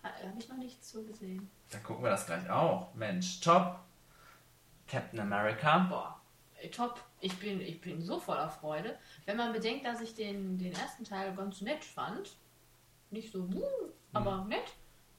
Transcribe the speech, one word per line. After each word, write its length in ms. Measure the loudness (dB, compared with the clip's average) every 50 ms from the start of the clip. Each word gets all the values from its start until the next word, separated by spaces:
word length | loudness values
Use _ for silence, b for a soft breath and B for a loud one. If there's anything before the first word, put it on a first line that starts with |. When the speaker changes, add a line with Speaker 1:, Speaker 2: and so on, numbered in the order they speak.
| -10
Speaker 1:
Ha-, 60 | -10
hab 280 | -10 -8 -10 -10 -8 -10
ich 120 | -10 -10
noch 80 | -8 -8
nichts 340 | -8 -10 -12 -14 -18 -14
so 120 | -12 -12 -12
gesehen. 460 | -12 -12 -12 -10 -8 -8 -8 -8 -10 -16 -20 -18 -14
Speaker 2:
Dann 120 | -12 -12 -8
gucken 200 | -6 -6 0 2
wir 60 | 4
das 160 | 4 4 2
gleich 240 | -2 -4 -4 -2 0
auch. 440 | 4 6 6 6 6 4 0 -6 -6
Mensch, 440 | -4 -2 0 0 0 0 0 -2 0
top. 400 | 8 10 10 10 10 6 0 -6 -12 -18 -20 -20 -20 b b b b b b b b b -20 -20 -20 -20 -20 -20 -12 -4
Captain 320 | -4 -4 -4 -2 -4 -4
America. 580 | -2 2 2 4 4 4 2 4 6 8 8 8 8 4
Speaker 1:
Boah, 300 | 2 -2 -4 -4 -8 -12 -16 -20 -20 -20 -20 -20 -18 -14
äh, 80 | -12 -12
top. 320 | -2 0 0 0 0 -6 -12 -16 -16 -6
Ich 160 | -4 -4 -4 -2
bin, 220 | -4 -2 -2 -2
ich 180 | -2 -4 -8 -8
bin 200 | -8 -8 -6 -4
so 180 | -4 -2 -4 -4
voller 300 | -2 -2 0 0 0 -2
Freude. 480 | -4 -6 -4 -4 -2 -2 -2 -4 -6 B B B B B B
Wenn 120 | -2 0 2
man 160 | 2 2 2
bedenkt, 320 | 0 0 0 0 0 -2
dass 160 | -2 -2 -2
ich 120 | -4 -6 -4
den, 420 | -4 -4 -2 -2 -2 -2 -2 0 0
den 160 | 0 -2 -2
ersten 300 | -2 -4 -4 -6 -10 -10
Teil 280 | -6 -4 -2 -2 -2 -2
ganz 260 | -4 -4 -6 -4 -4
nett 220 | -2 -2 -2 -2 -4
fand. 500 | -10 -6 -4 -4 -4 -2 -4 -6 -8 -10 -18 -20 -20 -20 -20 -20 -20 -20 -20 -20 -20 -20 -20 -18 -10
Nicht 220 | -8 -8 -8 -6
so, 80 | -4 -4 -2
uh, 200 | 0 0 0 0 0 0 -2 -2 -4 -8 -14 -20 -2 0
aber 300 | 2 2 2 2 0 -2
Speaker 2:
Mhm. 60 | -2
Speaker 1:
nett. 240 | -2 -2 -2 -4 -10 -16 -20 -20 -20 -20 -20 -20 -20